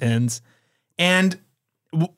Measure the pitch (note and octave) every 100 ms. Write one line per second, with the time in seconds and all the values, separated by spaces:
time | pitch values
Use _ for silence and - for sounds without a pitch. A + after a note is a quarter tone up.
0 | A#2+ A#2 A#2+ - _ _ _ _ _ -
1 | F3 F#3 F#3+ F3+ _ _ _ _ _ D#3+
2 | E3+